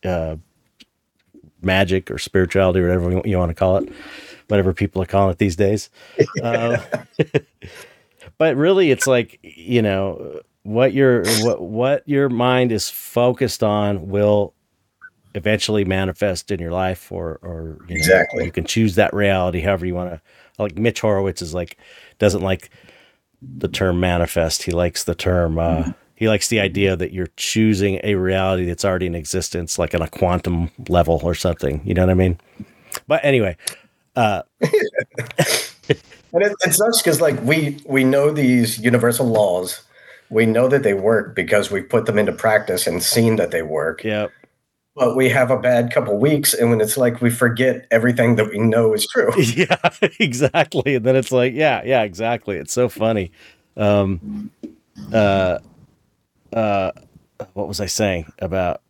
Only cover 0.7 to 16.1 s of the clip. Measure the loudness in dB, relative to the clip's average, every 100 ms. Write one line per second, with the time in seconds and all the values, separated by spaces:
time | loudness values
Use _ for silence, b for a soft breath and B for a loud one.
0.7 | _ -20 _ _ _ _ -20 -20 _ 0
1.7 | 2 2 0 -2 -10 -2 0 2 4 4
2.7 | 4 2 2 2 0 0 0 0 0 2
3.7 | 2 -2 B B B B B _ 2 2
4.7 | 0 -2 -2 -2 2 2 2 -2 2 0
5.7 | 0 -6 B B B 0 0 -4 -2 -2
6.7 | -2 -4 -10 -10 _ -2 -2 -6 _ -20
7.7 | -20 -20 _ _ _ -20 _ 0 2 2
8.7 | 4 2 2 2 0 0 _ -20 -20 -2
9.7 | 0 2 0 -2 -6 -12 -14 -18 _ -6
10.7 | 0 2 4 4 4 2 0 0 -2 -4
11.7 | -2 -2 -2 -2 0 0 2 2 2 2
12.7 | 0 -4 -10 -6 0 0 2 -2 0 0
13.7 | 0 0 -2 -4 0 2 2 0 _ _
14.7 | _ _ _ -20 _ _ -8 -2 0 0
15.7 | -2 0 0 -2